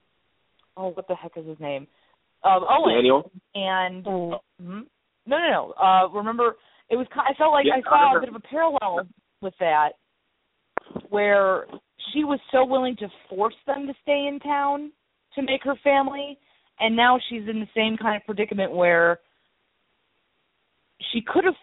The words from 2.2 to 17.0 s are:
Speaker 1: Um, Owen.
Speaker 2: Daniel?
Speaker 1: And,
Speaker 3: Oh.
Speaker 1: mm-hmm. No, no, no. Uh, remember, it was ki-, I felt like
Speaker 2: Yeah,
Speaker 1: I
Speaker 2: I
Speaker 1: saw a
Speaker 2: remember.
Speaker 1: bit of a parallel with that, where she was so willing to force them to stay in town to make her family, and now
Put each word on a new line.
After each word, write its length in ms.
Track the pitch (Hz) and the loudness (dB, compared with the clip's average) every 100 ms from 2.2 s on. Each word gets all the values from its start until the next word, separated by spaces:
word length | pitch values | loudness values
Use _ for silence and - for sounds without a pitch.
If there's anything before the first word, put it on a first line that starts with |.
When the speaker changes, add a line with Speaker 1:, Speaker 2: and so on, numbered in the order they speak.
| _ _ | _ _
Speaker 1:
Um, 200 | 190 185 185 | 2 2 4
Owen. 280 | 269 311 117 | 4 4 4
Speaker 2:
Daniel? 360 | 123 139 170 185 _ | 6 4 2 -12 _
Speaker 1:
And, 540 | 202 190 185 185 185 185 | -8 -4 -2 -2 -6 -6
Speaker 3:
Oh. 340 | 190 170 165 - _ | -6 -4 -8 -12 _
Speaker 1:
mm-hmm. 200 | 175 196 - _ _ _ - | -16 -16 -16 _ _ _ -6
No, 120 | 294 | -2
no, 120 | 339 | 0
no. 200 | 190 - | -2 -4
Uh, 340 | - 185 185 185 | 0 4 6 4
remember, 440 | 196 208 233 240 220 _ _ _ | 0 -6 0 -2 -2 _ _ _
it 60 | 233 | -4
was 120 | 254 | -4
ki-, 100 | 277 | -4
I 140 | 240 277 | -2 2
felt 160 | 311 | 2
like 140 | 294 277 | 4 2
Speaker 2:
Yeah, 100 | 262 | 0
Speaker 1:
I 20 | |
Speaker 2:
I 40 | |
Speaker 1:
saw 80 | 254 | 2
a 260 | 294 285 262 | 4 6 4
Speaker 2:
remember. 40 | |
Speaker 1:
bit 80 | 254 | 0
of 60 | 220 | -10
a 120 | - | -10
parallel 600 | 285 330 285 208 175 185 _ _ _ | -2 0 0 -2 -4 -6 _ _ _
with 160 | 190 - | -12 -4
that, 360 | 170 151 151 - _ _ _ _ _ _ _ - - - - | 0 2 2 -2 _ _ _ _ _ _ _ -12 -10 -14 -6
where 580 | 202 208 202 196 185 - - _ _ - | -2 2 4 2 0 -4 -16 _ _ -8
she 120 | 277 | -4
was 160 | 302 277 - | -2 -2 0
so 140 | 262 254 | 0 2
willing 300 | 262 254 240 | 2 -2 -4
to 120 | 202 - _ | -10 -12 _
force 260 | 190 220 - - | -2 -2 -2 -6
them 200 | 277 277 | -6 -6
to 60 | 277 | -10
stay 240 | - 285 285 | -2 -2 -2
in 120 | 285 | -6
town 520 | 285 285 285 285 294 - _ _ _ - | -4 -2 -2 -4 -6 -16 _ _ _ -8
to 60 | |
make 220 | 269 269 | -4 -4
her 120 | 269 269 | -4 -2
family, 560 | 285 277 269 277 285 285 _ _ _ _ | 2 2 2 -4 -10 -14 _ _ _ _
and 160 | 220 | -2
now 240 | 226 | 4